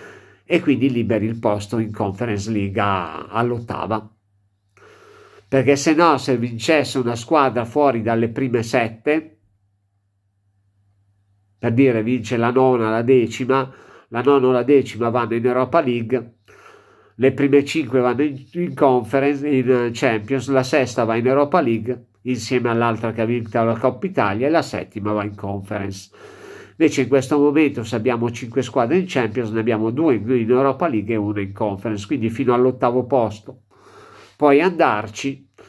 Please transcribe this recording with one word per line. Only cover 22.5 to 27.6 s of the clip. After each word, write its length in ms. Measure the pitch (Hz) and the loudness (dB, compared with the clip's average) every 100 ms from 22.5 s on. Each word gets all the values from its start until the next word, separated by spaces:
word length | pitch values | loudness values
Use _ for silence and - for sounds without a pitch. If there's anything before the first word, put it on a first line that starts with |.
| 127 120 | -2 0
all'altra 440 | 113 117 110 113 | 0 0 -2 -4
che 80 | 110 | -4
ha 40 | |
vinto 380 | 110 120 117 120 | -2 -2 -2 -2
la 160 | 113 113 | 0 0
Coppa 280 | 127 113 185 | -2 -2 -6
Italia 420 | 185 104 104 139 | -2 -2 0 0
e 20 | |
la 100 | 165 | 0
settima 520 | 139 95 85 104 104 | -2 -8 -8 -8 -4
va 100 | 107 | -4
in 140 | 104 101 | -4 -8
Conference. 760 | 98 101 98 104 98 95 - - - - - - - | -8 -8 -8 -8 -8 -10 -16 -20 -20 -20 -20 -20 -20
Invece 320 | - 160 - | 0 0 2
in 60 | 117 | 2
questo 300 | 135 135 147 | 0 2 2
momento, 460 | 147 147 | 4 4